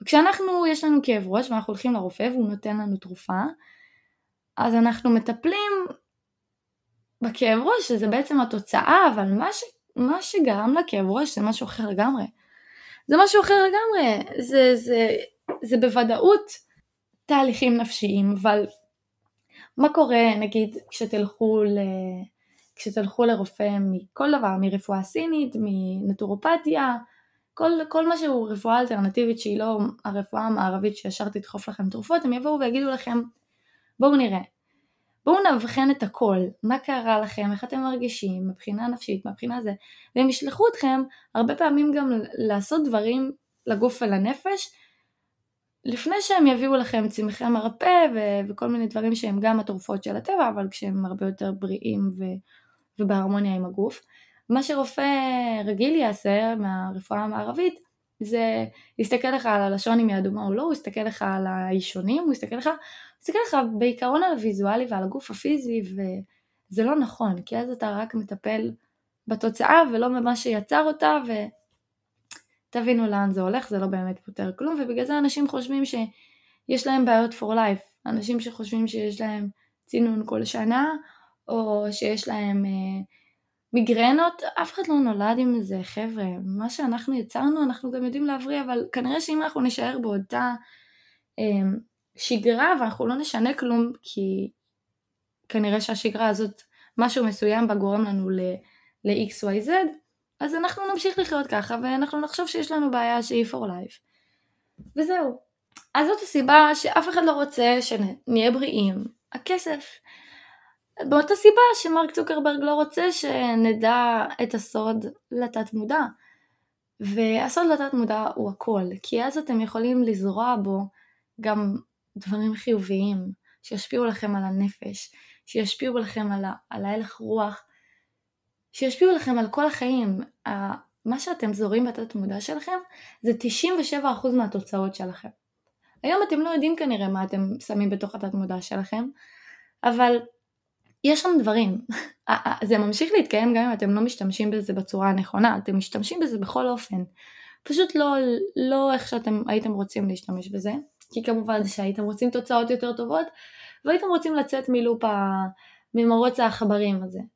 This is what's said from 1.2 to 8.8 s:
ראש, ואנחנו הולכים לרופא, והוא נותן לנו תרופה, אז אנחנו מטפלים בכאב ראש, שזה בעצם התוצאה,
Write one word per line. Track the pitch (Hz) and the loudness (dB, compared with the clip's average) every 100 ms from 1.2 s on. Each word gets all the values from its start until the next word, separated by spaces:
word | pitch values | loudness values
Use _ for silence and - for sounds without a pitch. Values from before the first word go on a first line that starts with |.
| 185 | 0
ראש, | 202 262 | -2 0
ואנחנו | 220 214 | -2 -4
הולכים | 196 254 | -4 -2
לרופא, | 226 185 - 240 | 0 -2 -4 -2
והוא | 254 214 | 0 -2
נותן | 208 214 214 | -2 -4 -4
לנו | 208 190 | -2 -4
תרופה, | 180 180 - 185 277 320 _ _ _ _ _ _ _ _ _ - | -6 -12 -6 -2 -4 -6 _ _ _ _ _ _ _ _ _ -4
אז | 233 | 2
אנחנו | 233 233 233 247 | 4 4 4 2
מטפלים | 226 226 226 330 403 415 392 359 - _ _ _ _ _ _ _ _ _ _ _ - | 2 2 -2 -2 0 0 -2 -4 -8 _ _ _ _ _ _ _ _ _ _ _ -8
בכאב | 233 226 233 220 | -8 0 2 4
ראש, | 294 480 - | 4 2 2
שזה | 226 208 | 0 2
בעצם | 240 277 285 | 0 2 2
התוצאה, | 233 214 - 175 | 0 -2 -2 0